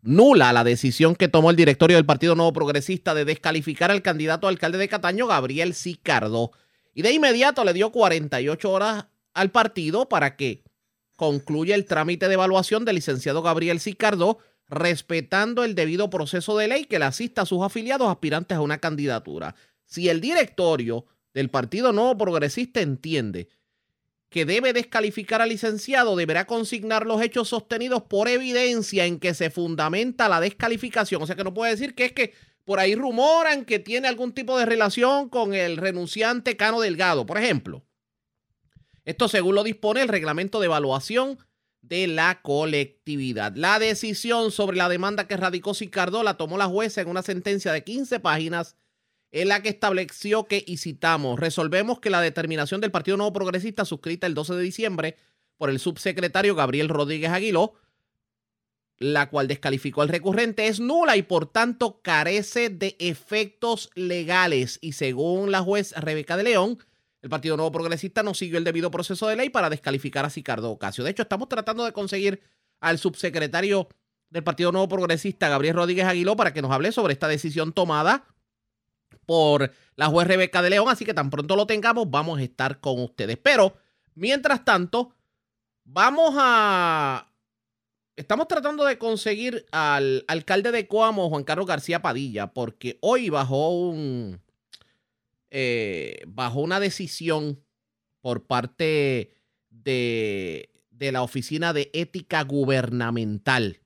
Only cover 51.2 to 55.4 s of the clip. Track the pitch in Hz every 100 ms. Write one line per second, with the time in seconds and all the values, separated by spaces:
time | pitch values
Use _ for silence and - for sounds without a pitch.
51.2 | 135 120 165 - 160 180 214 247 214 180
52.2 | 170 160 160 160 143 190 214 185 - 196
53.2 | 208 190 185 185 208 214 196 151 165 170
54.2 | 185 147 151 180 180 185 220 180 156 -
55.2 | _ _